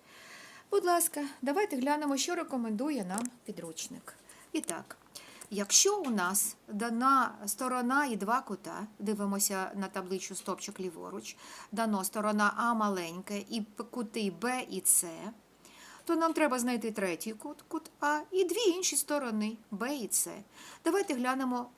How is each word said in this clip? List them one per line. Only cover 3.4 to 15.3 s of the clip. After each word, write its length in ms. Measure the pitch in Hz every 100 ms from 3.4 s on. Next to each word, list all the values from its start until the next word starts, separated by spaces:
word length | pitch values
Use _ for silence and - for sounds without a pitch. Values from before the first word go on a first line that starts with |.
| -
підручник. 680 | 170 165 160 - - - - - - -
І 100 | 311
так, 360 | - - - - - - - - -
якщо 480 | 202 196 - 392 415
у 120 | 285
нас 460 | 208 180 196 - - -
дана 680 | 208 233 226 262 269 233 - 208
сторона 600 | - 254 254 240 277 285
і 100 | 208
два 260 | 196 247
кута, 460 | 262 185 160 170 208 -
дивимося 720 | 214 202 202 196 202 190 190 196
на 120 | 185
табличку 480 | 196 180 185 - 185
стопчик 440 | - 180 - 202
ліворуч, 580 | 185 165 180 196 - - - - -
дано 320 | 220 226 196
сторона 500 | 190 220 214 208 208 -
А 160 | 233
маленька 600 | 220 208 190 165 180 190 202 202
і 120 | 226
п-, 220 | 208 -
кути 500 | 220 247 220 233 202 170
Б 240 | 240 254 -
і 120 | 185 -
С, 220 | - 165 165 185